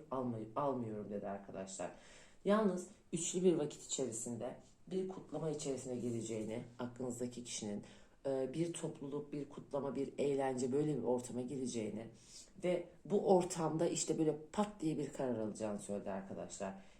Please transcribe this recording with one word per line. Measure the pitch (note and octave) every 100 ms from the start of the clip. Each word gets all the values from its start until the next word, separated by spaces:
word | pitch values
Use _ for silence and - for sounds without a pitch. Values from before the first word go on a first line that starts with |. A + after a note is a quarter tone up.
| -
almay-, | C3 B2 A2+ G#2+ C#3+
almıyorum | C#3+ B2+ A2 G#2+ G2
dedi | G2+ G2
arkadaşlar. | G2+ - F#2+ G2 - F2+ - - - - - F#3+
Yalnız | G#3+ G#3 F3+ - - -
üçlü | E3 - F#3
bir | F#3 D3+
vakit | D3 - -
içerisinde | - B2+ A2 A#2+ A2+ A#2+ - - - -
bir | F#3 F#3
kutlama | - - D3+ D#3
içerisine | C#3+ C#3+ C3 B2+ A#2+
gireceğini, | A#2+ A2+ G#2+ A2 G#2 A#2 A#2+ -
aklınızdaki | B2 - B2+ A#2+ B2 A#2+
kişinin, | B2 - G#2+ G2+ - - - - C#3
e, | C3+ C3
bir | D3 E3+
topluluk, | - D#3 - C#3+ C#3+ C#3+
bir | D3 C#3
kutlama, | - - C#3+ C#3 B2+
bir | C#3 -
eğlence, | C#3+ C3+ C3+ B2+ B2+
böyle | C#3 D3+ C3+
bir |
ortama | A2+ B2 - A#2+
gireceğini | B2 C#3 B2+ A#2 G#2 G#2 A2+ - - - - -
ve | F3 F3+ - - D3+
bu | G3+ - F#3
ortamda | F3 E3 D#3 D#3+ E3+
işte | D#3+ - D#3
böyle | D#3 D3 -
pat | - G#3 -
diye | D#3 C#3+
bir | C#3
karar | - C3+ A2+
alacağını | G#2+ G2 A2 G#2
söyledi | - G2+ G2+
arkadaşlar. | G2 F#2+ F2 F2 - G2 G2 -